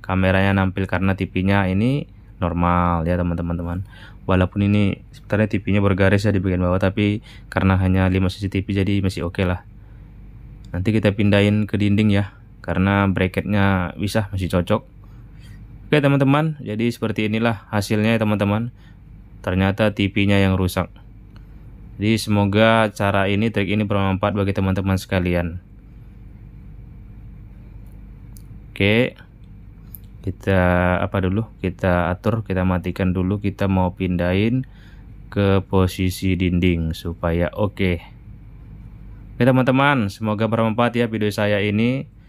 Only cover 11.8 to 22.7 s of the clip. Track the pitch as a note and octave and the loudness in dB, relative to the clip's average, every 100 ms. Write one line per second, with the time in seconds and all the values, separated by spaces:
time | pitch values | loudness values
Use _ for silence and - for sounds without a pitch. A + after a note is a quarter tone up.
11.8 | G#2 G2+ G#2+ G2 G2+ - - - - E2+ | 2 4 4 2 0 -10 -20 -14 -4 0
12.8 | F#2+ G2 G2 F2+ F#2 - E2+ G2+ G2 F#2+ | 2 4 2 2 0 -2 -2 2 2 2
13.8 | F2 - G2+ A2 G#2 F#2+ F2+ F2+ F2 G#2+ | -2 -4 -2 -2 -2 -4 -2 -2 0 -2
14.8 | - - - - - - - - - - | -4 -20 -20 -20 -20 -20 -20 -20 -20 -20
15.8 | - D3+ C#3 C#3 C3+ C#3+ D#3+ D3 A2 G#2+ | 0 2 4 4 4 4 2 -4 -6 -2
16.8 | A#2+ A#2 A2 A2+ G#2+ A2 A#2 G#2 - G#2+ | -2 -2 -4 -2 -2 0 0 -2 -4 -4
17.8 | G2 G#2+ A2 A2+ G#2+ G#2 G2+ G#2+ A#2+ - | 0 0 2 2 2 2 2 0 -2 -10
18.8 | - - - - - - - F#2 F#2+ G2 | -20 -20 -20 -20 -20 -10 -2 2 2 2
19.8 | G#2+ G2+ G2 G#2 G2 G2+ F#2+ F#2+ F2+ - | 0 2 -2 2 2 4 4 2 0 -2
20.8 | F2 - - - - - - - - - | -6 -10 -20 -20 -20 -20 -20 -20 -20 -20
21.8 | - - G#2 A2 - G#2 G2+ G2+ A2 | -18 -4 0 0 2 2 2 4 6